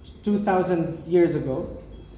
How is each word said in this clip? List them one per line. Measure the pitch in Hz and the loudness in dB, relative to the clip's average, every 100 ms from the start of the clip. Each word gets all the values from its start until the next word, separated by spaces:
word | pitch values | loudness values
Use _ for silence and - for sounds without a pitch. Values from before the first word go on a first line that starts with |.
| - - | -20 -8
two | 208 202 | -2 0
thousand | 202 185 180 170 147 - 165 | 2 2 2 0 0 -4 2
years | 175 165 143 | 4 4 2
ago, | 131 135 - - - - - | -2 -4 -6 -10 -16 -18 -18